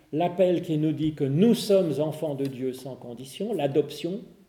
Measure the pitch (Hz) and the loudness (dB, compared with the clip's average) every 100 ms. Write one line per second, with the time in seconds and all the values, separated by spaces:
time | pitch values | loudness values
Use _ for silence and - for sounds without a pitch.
0 | _ 147 175 175 180 170 175 151 156 139 | _ -2 0 2 2 2 0 0 0 0
1 | 156 151 135 143 226 220 - 190 175 139 | -2 0 0 4 6 4 4 4 4 0
2 | 156 151 160 131 139 120 131 120 139 123 | -2 -2 -4 -4 -4 -4 -6 -6 -10 -14
3 | 120 120 135 - 202 196 143 151 143 - | -14 -14 -12 -8 -4 -2 0 2 0 -2
4 | 165 202 - - | -6 -6 -10 -20